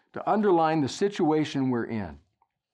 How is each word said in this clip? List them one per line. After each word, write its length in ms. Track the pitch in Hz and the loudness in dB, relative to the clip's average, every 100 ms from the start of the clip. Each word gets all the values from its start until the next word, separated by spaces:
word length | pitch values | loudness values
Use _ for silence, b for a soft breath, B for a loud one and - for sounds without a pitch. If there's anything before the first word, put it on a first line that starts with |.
| _ | _
to 180 | - - | -8 -2
underline 500 | 208 208 170 160 160 | 0 4 4 4 2
the 80 | 131 | 0
situation 800 | - 202 202 156 156 147 139 131 | -2 -2 0 2 2 0 -2 -2
we're 140 | 120 | -2
in. 340 | 107 113 87 73 _ _ _ _ _ | -4 -6 -8 -12 _ _ _ _ _